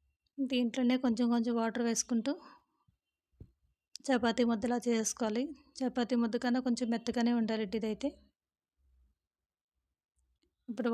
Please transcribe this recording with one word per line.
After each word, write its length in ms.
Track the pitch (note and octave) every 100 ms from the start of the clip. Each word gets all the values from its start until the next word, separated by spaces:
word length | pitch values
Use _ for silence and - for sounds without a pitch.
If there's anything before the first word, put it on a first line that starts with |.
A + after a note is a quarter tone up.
| _ _ _ - C4
దీంట్లోనే 440 | B3 A#3+ B3 B3 B3+ B3+
కొంచెం 220 | A3+ A#3+
కొంచెం 200 | A#3+ A#3 A#3
వాటర్ 240 | A3+ A3 A#3
వేసుకుంటూ 440 | A3 - A#3 A#3+ E4+ - - _ _ _ _ _ _ _ - - _ _ _ _ - -
చపాతీ 380 | B3+ A#3+ A3+ A#3
ముద్దలా 260 | A3+ A#3 A#3+ A#3+
చేసుకోవాలి. 560 | A3+ A3 - A3 A3 D4 D4 - -
చపాతీ 380 | C4 B3+ A#3 A#3+
ముద్ద 180 | A#3 A#3+ B3
కన్నా 160 | B3 B3+
కొంచెం 200 | A#3 A#3
మెత్తగానే 400 | A3+ A#3 A#3+ A#3 A#3+
ఉండాలి 260 | A3 A3 G#3 A3
ఇదైతే. 320 | A3 G#3 C#4 - _ _ _ _ _ _ _ _ _ _ _ _ _ _ _ _ _ _ _ _ _ _ _ _ -
ఇప్పుడు 220 | A3 A#3+